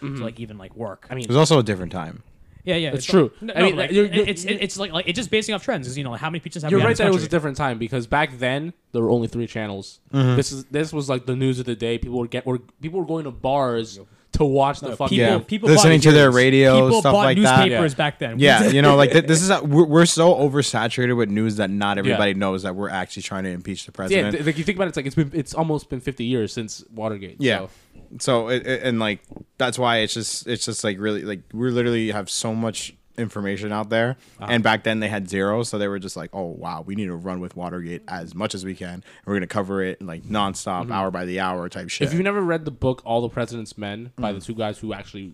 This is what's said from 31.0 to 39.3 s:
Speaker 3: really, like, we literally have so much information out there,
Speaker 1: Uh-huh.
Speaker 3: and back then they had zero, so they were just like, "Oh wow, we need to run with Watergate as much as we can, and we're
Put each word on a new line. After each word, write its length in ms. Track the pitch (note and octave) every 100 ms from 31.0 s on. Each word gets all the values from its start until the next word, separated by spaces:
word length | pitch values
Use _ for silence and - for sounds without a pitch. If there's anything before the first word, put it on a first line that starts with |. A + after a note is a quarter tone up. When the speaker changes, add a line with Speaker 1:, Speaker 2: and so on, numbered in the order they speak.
Speaker 3:
really, 220 | G#2+ G#2
like, 180 | G2+ G2 -
we 160 | A2 B2+
literally 420 | A#2+ A#2+ A#2 A2
have 180 | G#2 F#2
so 240 | - A#2
much 400 | A2 A2+ - - - _ -
information 540 | A2+ G#2+ G2+ G2 G#2
out 180 | G#2 G#2+
there, 260 | A2+ A#2 C3+ _ _
Speaker 1:
Uh-huh. 140 | G#2
Speaker 3:
and 100 | A#2+
back 220 | A2 A2
then 160 | A2+ A2
they 80 | G#2
had 200 | G#2 F#2
zero, 360 | G2 G2 A2
so 140 | A#2 G#2+
they 100 | G2+
were 100 | G2
just 180 | F#2+ F2+
like, 140 | E2
"Oh 120 | G2
wow, 380 | F2 D#2+ E2+ E2 E2+
we 80 |
need 120 | G2+ G2
to 80 | E2+
run 240 | F#2 F2+
with 160 | F2+ E2+
Watergate 460 | F2 F2 E2+ E2+ -
as 260 | F#2 E2
much 220 | E2 G#2+
as 100 | G2
we 100 | F#2 F2+
can, 120 | F2+
and 80 | F2+ - -
we're 80 | -